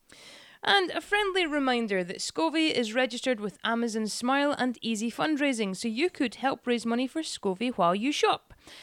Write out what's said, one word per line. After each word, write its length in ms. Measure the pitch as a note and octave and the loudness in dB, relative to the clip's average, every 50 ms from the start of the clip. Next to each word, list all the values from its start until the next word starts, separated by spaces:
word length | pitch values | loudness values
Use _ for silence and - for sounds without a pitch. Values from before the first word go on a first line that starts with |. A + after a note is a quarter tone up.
| _ _ - - - - - - - - - - - | _ _ -20 -20 -20 -20 -20 -20 -20 -20 -18 -6 0
And 280 | - G4 G4+ F#4 - - | 2 4 4 2 0 -2
a 80 | - | -6
friendly 440 | - - G4+ G#4 G#4 G4 F#4 F#4+ F4 | -2 0 0 2 2 2 2 0 0
reminder 600 | D4+ C#4+ D4 C4+ C4 B3 A#3+ A#3 G3+ G3+ F#3 F3+ | 2 0 0 2 2 2 0 0 0 0 -2 -2
that 160 | F3 F#3+ - | -2 -6 -8
Scovie 500 | - - - - D#4+ D#4+ C#4 D#4+ D#4 D#4 | -8 -6 -2 0 0 2 2 2 2 2
is 240 | - - A#3+ G#3+ A3 | 2 0 0 0 0
registered 460 | C4 B3+ B3+ B3 A#3+ - C4 B3+ G#3 | 0 0 0 -2 -4 -2 -2 -2 -2
with 180 | G#3 G3 F3+ - - | -2 -8 -8 -6 -4
Amazon 420 | G#3+ A#3 A#3 A#3 A#3 G3+ A3 A3 | -2 0 0 0 -2 -2 -2 -2
Smile 480 | G#3 - - A#3+ B3 C4+ C#4 C#4+ D4 C#4 | -2 -4 -2 0 2 2 2 2 2 2
and 220 | - B3+ B3+ A3+ - | 0 0 -2 -2 -4
Easy 300 | - A3+ A3+ G3+ A3+ A#3 | -4 -2 -2 0 -2 -4
Fundraising, 640 | - - D#4 D#4 D#4 B3+ D4 C#4+ B3+ A3+ A3 F#3+ F#3+ | -2 0 0 0 2 2 2 2 2 0 0 -2 -2
so 120 | - - A#3 | -2 -4 -4
you 200 | A3 A#3 D#4+ F4+ | 0 0 0 -2
could 280 | - - C#4+ - - | 0 0 -2 -2 -2
help 320 | - B3 C4+ C4+ - - B3 | -2 -2 -2 -2 0 0 0
raise 180 | A#3+ A#3 A3+ | 0 0 0
money 220 | A#3 A#3 A#3+ C4 B3+ | 0 0 0 -2 -2
for 120 | - D#4+ | -4 -6
Scovie 560 | D#4 - - - - G3+ F#3 F#3 A#3 B3+ B3 | -6 -6 -8 -4 -2 -2 -2 0 -2 -2 0
while 200 | - F3+ E3+ F3+ | 2 4 4 4
you 160 | G#3 A3 C#4 D4 | 4 2 0 2
shop. 420 | - - G#4 F4 - - _ - - - - - - | 2 2 2 2 0 -4 _ -20 -20 -20 -20 -20 -20